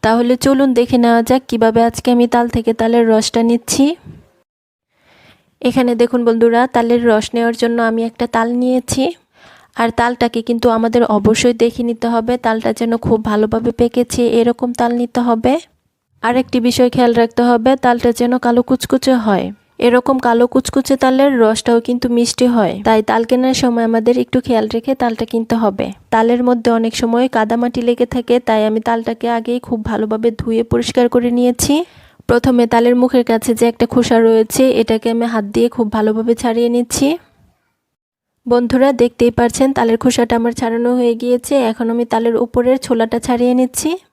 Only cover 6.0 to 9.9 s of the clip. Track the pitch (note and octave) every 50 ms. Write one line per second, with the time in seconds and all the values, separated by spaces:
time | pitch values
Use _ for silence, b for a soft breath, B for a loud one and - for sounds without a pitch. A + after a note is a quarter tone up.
6 | A#3+ A#3+ - B3 A#3+ A#3 A3+ A3+ A#3 A#3 A#3 A#3 B3 B3+ _ A#3+ A#3 A#3 A#3+ A#3+
7 | A#3 A#3+ A3 G#3+ G#3+ - - A#3 A#3 A#3 A#3 A3+ - A#3 A#3 A#3 A#3 A3+ A3+ A3+
8 | A3+ A#3 A3+ _ A#3+ A#3+ - A#3 A3+ A#3 A#3+ B3 B3 B3+ B3+ B3+ B3 - - C4
9 | C4 D#4 F4 _ _ _ b b b b b b b b b - A#3 A#3